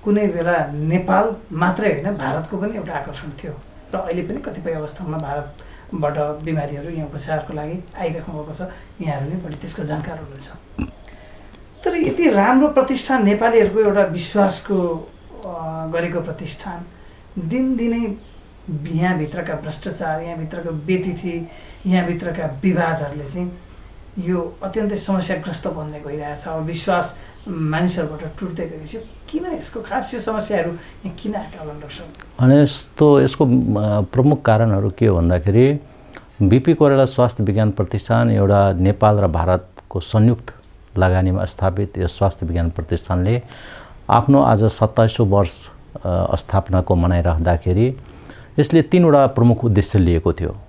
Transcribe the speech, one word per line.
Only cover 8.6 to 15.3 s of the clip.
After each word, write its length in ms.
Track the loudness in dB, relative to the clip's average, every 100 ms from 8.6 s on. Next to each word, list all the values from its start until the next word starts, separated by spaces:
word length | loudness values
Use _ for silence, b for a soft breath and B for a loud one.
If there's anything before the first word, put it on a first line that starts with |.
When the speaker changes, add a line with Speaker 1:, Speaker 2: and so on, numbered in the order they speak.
| -12 B B -10
Speaker 1:
यहाँहरू 280 | -6 -6 -6
नै 60 | -8
बढी 180 | -10
त्यसको 300 | -12 -12 -10
जानकार 340 | -8 -6 -8 -12
हुनुहुन्छ। 340 | -14 -16 -18 -20 -18 -10 -10 -12 B B B B B B -20 -8
तर 120 | -4 -2
यति 340 | -2 2 2
राम्रो 380 | 4 4 4 4
प्रतिष्ठान 560 | 2 0 -2 0 2
नेपालीहरूको 560 | 2 2 4 4 4 2
एउटा 220 | 2 4
विश्वासको, 1040 | 0 -2 -4 0 0 0 -4 -2 -2 -4 -10 -20 -20